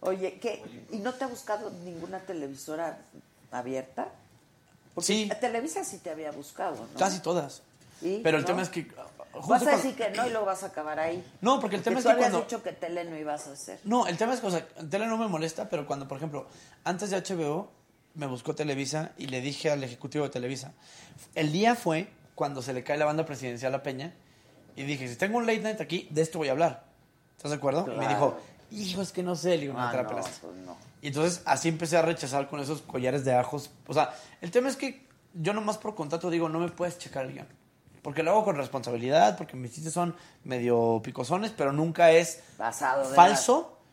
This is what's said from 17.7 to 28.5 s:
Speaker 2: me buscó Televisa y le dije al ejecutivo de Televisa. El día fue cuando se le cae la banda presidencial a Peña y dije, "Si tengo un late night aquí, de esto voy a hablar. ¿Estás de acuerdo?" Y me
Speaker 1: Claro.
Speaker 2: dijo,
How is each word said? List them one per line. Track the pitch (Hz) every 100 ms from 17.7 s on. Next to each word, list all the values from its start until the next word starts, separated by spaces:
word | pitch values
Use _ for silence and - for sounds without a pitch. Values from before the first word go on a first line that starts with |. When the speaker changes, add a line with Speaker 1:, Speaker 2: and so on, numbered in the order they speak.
| _ _ _ _
Speaker 2:
me | 160 143
buscó | 123 135
Televisa | 156 151 139 135 151 160 -
y | 139
le | 131
dije | 131 139 156
al | 147
ejecutivo | 131 120 135 151
de | 143
Televisa. | 127 123 135 131 - - - - - -
El | - 156
día | 160 220
fue | 240 180 160 190 - -
cuando | - 147 135
se | 123
le | 127
cae | 127 147
la |
banda | 151 151 160
presidencial | 135 127 117 127
a | 135
Peña | 143 127 156 - _ _ _ - - -
y |
dije, | 139 147 127
"Si | 120
tengo | 196 233
un | 226
late | 220
night | 202 214
aquí, | 151 170 -
de | 151
esto | 160 160
voy | 147
a |
hablar. | 131 165 139 - _ _ _ _ _
¿Estás | 147
de | 147
acuerdo?" | 139 139 185
Y |
me | 113 113
Speaker 1:
Claro. |
Speaker 2:
dijo, | 104 135 - -